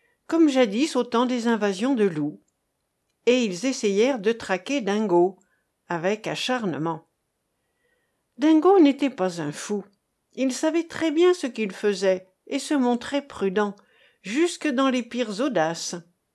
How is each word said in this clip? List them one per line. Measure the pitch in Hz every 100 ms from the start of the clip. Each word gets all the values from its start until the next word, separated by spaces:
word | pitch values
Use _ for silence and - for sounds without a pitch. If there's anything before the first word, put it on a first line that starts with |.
| _ _ -
comme | 330 311
jadis | 262 240 202 302 262
au | 240
temps | 233 247
des | 247 226
invasions | 226 208 185 240 269
de |
loups. | 202 156 147 - _ _ _ _ _ _ _ _ -
Et | 254 233
ils | 175 247
essayèrent | 254 214 196 240 262
de | 196
traquer | 226 - 185 185 277
Dingo, | 196 208 214 175 180 185 _ _ _ _ -
avec | 175 175 214 170
acharnement. | 151 - 254 208 135 165 156 - _ _ _ _ _ _ _ _ _ _ _ _ -
Dingo | 294 320 330 392
n'était | 294 277 277
pas | 247 185 170
un | 147
fou. | 147 - 208 - _ _ _ _
Il | - 262
savait | 247 311 320 330
très | - 320
bien | 302 359
ce | 359 262
qu'il | 226 214
faisait | 185 208 190 190 185 185 _ -
et | 269
se | 269
montrait | 294 247 240 - 285 277
prudent, | - 196 185 208 196 _ _ _ _
jusque | 180 240 339 - 302
dans | 254 269
les | 254
pires | 233 240 226 196
audaces. | 285 196 156 165 - 175 - _ _